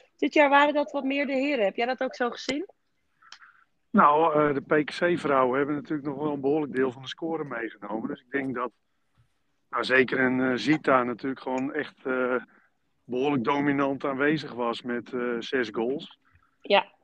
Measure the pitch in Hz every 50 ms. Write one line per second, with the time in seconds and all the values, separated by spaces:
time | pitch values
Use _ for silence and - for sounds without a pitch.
0 | - _ _ _ 294 294 - 320 294 277 277 285 294 294 285 302 285 302 294 285
1 | 262 269 277 285 285 247 277 254 269 285 294 240 202 190 196 - 233 247 262 -
2 | 262 254 - - 254 240 233 - - - 269 302 370 - _ _ _ _ _ _
3 | _ _ _ _ _ - - - - - _ _ _ _ _ _ _ _ - 202
4 | 170 147 147 156 165 165 151 151 151 147 139 135 123 - 160 151 147 - - -
5 | 175 175 175 151 - 147 139 131 131 123 123 139 143 139 147 147 - - 160 151
6 | 135 147 135 135 151 151 147 143 131 139 147 156 147 131 - 127 131 131 120 131
7 | 135 127 - - 170 160 165 156 151 139 127 117 113 107 - - 104 104 104 113
8 | 120 139 143 - _ _ 135 139 135 135 123 123 123 117 - _ _ _ _ _
9 | _ _ _ _ _ _ _ _ _ _ _ _ _ _ - 123 117 110 127 131
10 | 131 113 - 131 131 127 127 127 131 131 127 117 104 131 156 151 - 151 135 127
11 | 120 123 120 101 - 135 131 - - 135 131 131 131 143 151 151 135 - - _
12 | - 135 127 127 127 123 127 120 - - _ _ _ _ _ _ _ _ _ _
13 | _ - 117 123 135 147 143 131 110 151 143 143 143 143 139 139 143 139 139 127
14 | - 143 135 127 143 147 160 151 143 - 113 117 120 117 117 - - 123 120 120
15 | - - - 123 123 123 120 117 110 - - 131 120 107 104 117 113 120 139 156
16 | - - - _ _ _ _ _ _ _ _ _ - - 202 196 - - _ _